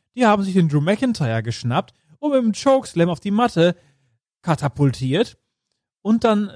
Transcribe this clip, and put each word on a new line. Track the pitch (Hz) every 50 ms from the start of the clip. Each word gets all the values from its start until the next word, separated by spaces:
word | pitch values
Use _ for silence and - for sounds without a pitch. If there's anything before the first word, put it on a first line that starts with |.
| _ _ -
Die | 247 254
haben | 220 208 202 196
sich | 190 180
den | 196 175 160
Drew | 143 151
McIntyre | 143 170 208 214 277 254 226 - 156 117 113 113 110
geschnappt | 117 110 - - 120 120 160 - _ _ _ _ _ _ -
und | 285 302
mit | 285 262
dem | 247 220 202
Chokeslam | - - 277 269 262 262 - - 170 170 175
auf | 175 -
die | - 202
Matte | 196 214 247 233 - 170 165 175 175 _ _ _ _ _ _ _ _ _ _ _ _ _
katapultiert. | - 170 160 143 - 139 - - 143 139 120 - 131 127 135 180 240 - - _ _ _ _ _ _ _ _ _ _ _ _ _
Und | - 196 220 226 -
dann | 233 214 208 208 196 -